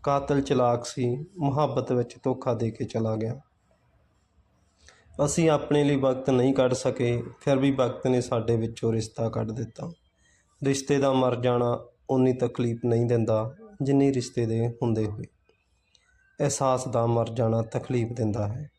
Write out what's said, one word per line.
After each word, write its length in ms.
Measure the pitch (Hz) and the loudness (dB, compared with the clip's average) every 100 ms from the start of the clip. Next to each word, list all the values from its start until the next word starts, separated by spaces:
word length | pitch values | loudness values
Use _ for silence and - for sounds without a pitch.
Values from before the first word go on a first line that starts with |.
ਕਾਤਲ 380 | - 139 139 143 | 0 -2 0 -2
ਚਲਾਕ 440 | 139 127 120 120 | 2 2 2 2
ਸੀ, 420 | - - 123 131 151 180 | -4 -4 -2 -4 -8 -4
ਮੁਹੱਬਤ 540 | 143 131 147 123 117 | -2 0 0 -2 -2
ਵਿੱਚ 240 | 123 120 - | -2 -2 -4
ਧੋਖਾ 320 | 135 127 135 | -4 -2 -2
ਦੇ 160 | 113 117 | -2 -2
ਕੇ 140 | 110 | -4
ਚਲਾ 320 | 120 117 113 110 | -6 -4 -2 -2
ਗਿਆ। 240 | 113 135 _ _ _ _ _ _ _ _ _ _ _ _ _ _ - _ _ - | -6 -8 _ _ _ _ _ _ _ _ _ _ _ _ _ _ -20 _ _ -2
ਅਸੀਂ 260 | 143 - 160 | 0 2 4
ਆਪਣੇ 340 | 147 - 147 | 4 2 2
ਲਈ 120 | 143 139 | 4 2
ਵਕਤ 340 | 131 131 135 | 2 0 2
ਨਹੀਂ 240 | 127 127 | 4 4
ਕੱਢ 180 | 139 127 | 4 2
ਸਕੇ, 500 | 123 131 120 120 120 - - | 2 -2 0 0 0 -4 -6
ਫਿਰ 180 | - 135 | 0 2
ਵੀ 120 | 139 | 2
ਵਕਤ 360 | 131 120 - 131 | 2 0 0 0
ਨੇ 140 | 127 | 0
ਸਾਡੇ 360 | 120 117 110 117 | 0 -2 0 0
ਵਿੱਚੋਂ 360 | 113 117 117 | -2 -2 -2
ਰਿਸ਼ਤਾ 360 | 113 110 - 113 | -2 -4 -6 -4
ਕੱਢ 220 | 113 110 | -4 -6
ਦਿੱਤਾ। 400 | 113 117 - 170 170 _ _ _ _ _ _ | -6 -10 -10 -14 -14 _ _ _ _ _ _
ਰਿਸ਼ਤੇ 340 | 139 139 - 143 | -2 0 0 2
ਦਾ 140 | 135 | 4
ਮਰ 240 | 131 127 120 | 2 2 2
ਜਾਣਾ 480 | 123 123 120 120 - _ - | 0 2 0 -2 -8 _ -2
ਓਨੀ 220 | 131 127 | 2 2
ਤਕਲੀਫ 480 | 127 120 - 120 117 | 2 -2 -2 -2 -2
ਨਹੀਂ 220 | 120 113 117 | 0 2 2
ਦਿੰਦਾ, 480 | 120 110 110 113 - - - | 2 2 0 -2 -8 -20 -6
ਜਿੰਨੀ 300 | 135 139 139 | 0 4 4
ਰਿਸ਼ਤੇ 340 | 135 120 - 117 | 2 -4 -4 -2
ਦੇ 220 | 113 117 | 0 -2
ਹੁੰਦੇ 380 | 120 120 110 107 | -2 -2 0 -2
ਹੋਏ। 180 | 104 - _ _ _ _ _ _ _ _ _ _ _ | -6 -14 _ _ _ _ _ _ _ _ _ _ _
ਅਹਿਸਾਸ 480 | 143 - 135 127 127 | -2 0 0 0 0
ਦਾ 180 | 117 117 | 0 2
ਮਰ 220 | 117 113 | 2 0
ਜਾਣਾ 340 | 113 113 113 | 0 0 0
ਤਕਲੀਫ 500 | 113 123 - 123 117 | -2 -6 -4 -2 -2
ਦਿੰਦਾ 360 | 117 107 104 104 | -2 -2 -2 -4
ਹੈ। 220 | 127 151 | -6 -10